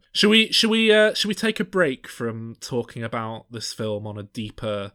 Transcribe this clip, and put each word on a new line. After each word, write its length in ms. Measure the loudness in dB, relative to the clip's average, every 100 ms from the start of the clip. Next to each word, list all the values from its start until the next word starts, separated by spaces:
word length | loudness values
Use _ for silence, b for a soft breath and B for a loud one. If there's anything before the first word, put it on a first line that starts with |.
| _
Should 180 | 2 6
we, 220 | 6 4
should 180 | 2 2
we, 200 | 2 6
uh, 220 | 6 6
should 140 | 2 -4
we 60 | -2
take 240 | -4 -2
a 40 |
break 440 | -2 0 0 0 -10
from 500 | -8 -8 -6 -12 -14
talking 420 | -6 -6 -6 -8
about 420 | -8 -6 -8 -10 -12
this 200 | -12 -10
film 340 | -6 -6 -6 -8
on 100 | -12
a 60 |
deeper, 680 | -12 -10 -10 -8 -6 -6 -8